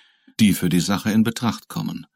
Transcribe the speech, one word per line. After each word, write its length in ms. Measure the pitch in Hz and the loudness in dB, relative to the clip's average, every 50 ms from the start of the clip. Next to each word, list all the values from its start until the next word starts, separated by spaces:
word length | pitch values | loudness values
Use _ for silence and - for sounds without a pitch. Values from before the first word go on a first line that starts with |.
| _ _ _ _ _ _ _ - | _ _ _ _ _ _ _ 2
die 120 | 110 101 | 4 4
für 160 | 82 - 92 87 | 4 2 0 0
die 120 | 82 87 | 2 2
Sache 300 | 78 90 101 98 - 110 | 2 0 -2 -2 -2 0
in 100 | 101 113 | 2 2
Betracht 460 | 107 117 - - 123 113 - - - - | 2 0 -2 -4 -4 -4 -4 -6 -10 -12
kommen 380 | - - 151 80 85 - - _ _ | -8 -8 -8 -8 -8 -12 -14 _ _